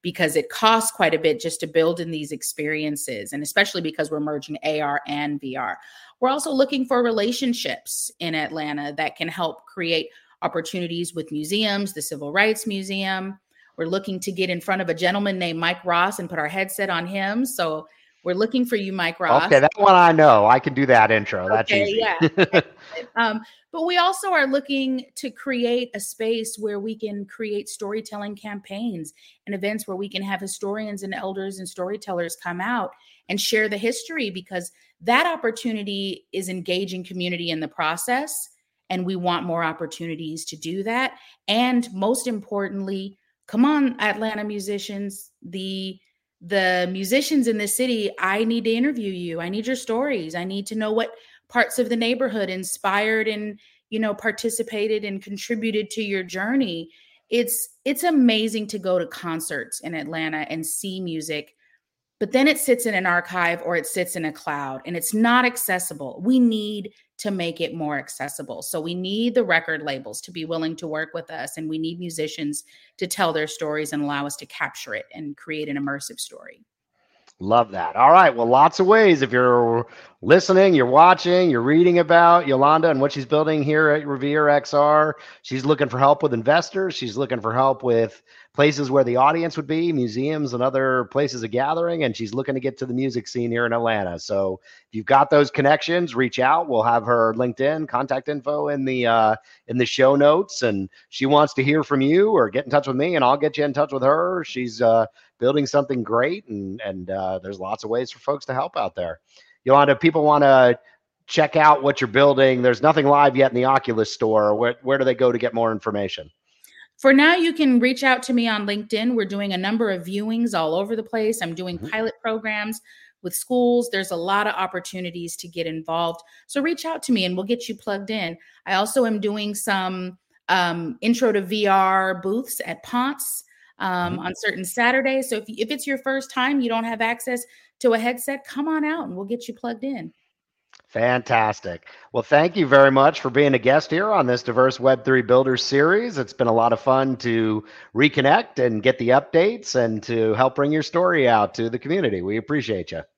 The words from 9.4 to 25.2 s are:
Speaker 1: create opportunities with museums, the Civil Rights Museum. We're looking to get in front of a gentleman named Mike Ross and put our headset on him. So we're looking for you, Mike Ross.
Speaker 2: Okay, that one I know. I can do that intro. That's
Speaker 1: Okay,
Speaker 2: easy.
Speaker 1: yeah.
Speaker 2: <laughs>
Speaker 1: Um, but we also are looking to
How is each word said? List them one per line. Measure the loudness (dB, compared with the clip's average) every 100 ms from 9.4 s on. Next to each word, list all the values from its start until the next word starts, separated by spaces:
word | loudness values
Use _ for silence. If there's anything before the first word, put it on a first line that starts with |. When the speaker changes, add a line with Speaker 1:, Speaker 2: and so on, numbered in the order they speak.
| -6 -6 _
Speaker 1:
create | -8 -2 -2 -4 -16 _ _
opportunities | -6 -6 -6 -8 -6 -6 -6
with | -8 -8
museums, | -8 -4 -2 -2 -2 -4
the | -8
Civil | -10 -10 -6
Rights | 0 0 0 -4
Museum. | -8 -6 -6 -4 -6 -8 -14 _ _ _ -8
We're | -4
looking | -4 -4 -8
to | -8
get | -4 -4
in | -4
front | -2 -2
of | -2
a |
gentleman | 0 0 0 -2 -2
named | -4 -2
Mike | -2 -2
Ross | 0 2 2 -2
and | -8
put | -6
our | -4
headset | -4 -6 -4 -4
on | -2 -4
him. | -4 -4 -2
So | -4 -2 -4 -4 -10 _ _ _
we're | -4
looking | -2 0 0
for | 0 -2
you, | -2
Mike | -2 -2 -2
Ross. | 2 4 6
Speaker 2:
Okay, | 4
that | 4 6
one | 8
I | 10 10
know. | 10 10 10 8
I | 6
can | 4
do | 0 6
that | 8 8
intro. | 4 2 -4 0
That's | 0 2
Speaker 1:
Okay, | 0
Speaker 2:
easy. | 2 0
Speaker 1:
yeah. | -2 2 2 4 4 2 0
Speaker 2:
<laughs> | _ -16 -16 -8 -2
Speaker 1:
Um, | 0 -2 -10 _ _
but | -4 0
we | 2
also | 2 0 0
are | 0 2
looking | 0 -2 -4 -2 -4 -8
to | -12